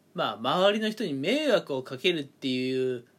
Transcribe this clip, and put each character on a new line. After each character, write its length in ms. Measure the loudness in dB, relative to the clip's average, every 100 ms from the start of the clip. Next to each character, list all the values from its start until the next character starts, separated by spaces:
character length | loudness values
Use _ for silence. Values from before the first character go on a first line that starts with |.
| _
ま 180 | -4 -4
あ、 20 | -2
周 340 | 0 4 4
り 80 | 4
の 100 | -2
人 140 | -2
に 100 | -4
迷 340 | -2 0 2 4
惑 280 | 2 2 -6
を 80 |
か 160 | -6 -2
け 120 | 0
る 100 | 0
っ 20 |
て 240 | -4 -6 -4
い 480 | 0 0 0 0 -4
う、 100 | -10